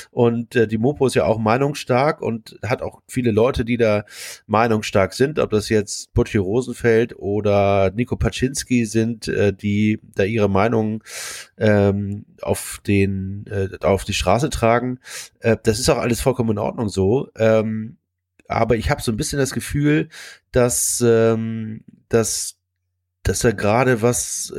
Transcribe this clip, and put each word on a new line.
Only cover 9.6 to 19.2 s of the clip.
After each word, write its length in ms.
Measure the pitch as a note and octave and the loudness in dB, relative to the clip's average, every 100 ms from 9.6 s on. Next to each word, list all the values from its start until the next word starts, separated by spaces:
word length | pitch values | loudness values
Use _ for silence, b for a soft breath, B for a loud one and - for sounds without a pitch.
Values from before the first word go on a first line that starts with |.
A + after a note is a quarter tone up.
| G#2 G2+ G#2+ G#2+ - - | -2 0 2 0 -6 -2
da 80 | |
ihre 260 | G2 A2+ G#2 | -2 2 2
Meinung, 540 | F#2+ A2 A#2 G#2+ A2 B B B B B - | 4 2 2 -2 -4 B B B B B -2
ähm, 680 | A2 G#2 G2+ G2 G2+ G2+ - - | 2 4 4 2 -2 -8 -12 -12
auf 380 | - G2+ - - | -6 -4 -6 -12
den, 600 | - G2+ G2 G2 F#2+ G2 G#2 | -2 2 2 -2 -6 -8 -8
äh, 200 | G2+ F#2+ F#2 | -6 -6 -2
auf 180 | D#2+ G2 | 0 0
die 100 | - | 0
Straße 380 | G2 F#2 G#2+ C#3 | -4 0 0 0
tragen. 480 | - A2+ A#2+ B2+ B2+ B B B _ | -2 2 2 0 -8 B B B _
Äh, 180 | A#2 A2 | 0 2
das 160 | - A2 | 2 0
ist 100 | C3 | 2
auch 100 | B2+ | 0
alles 220 | B2 A#2 | 0 0
vollkommen 300 | C#3 B2 A2+ | 0 0 0
in 80 | G#2 | -2
Ordnung 300 | - - G#2+ | -4 -4 -4
so. 400 | F#2+ F#2+ B2+ - - | 0 0 0 -2 0
Ähm, 600 | A2 A2 A2 A2 A2 - _ _ _ _ - | 2 4 2 -4 -8 -14 _ _ _ _ -6
aber 260 | G#2+ A2+ | -2 0
ich 160 | A2+ G#2+ | 0 0
hab 120 | D3 | -2
so 100 | - | -2
ein 40 | |
bisschen 220 | G#2+ | -4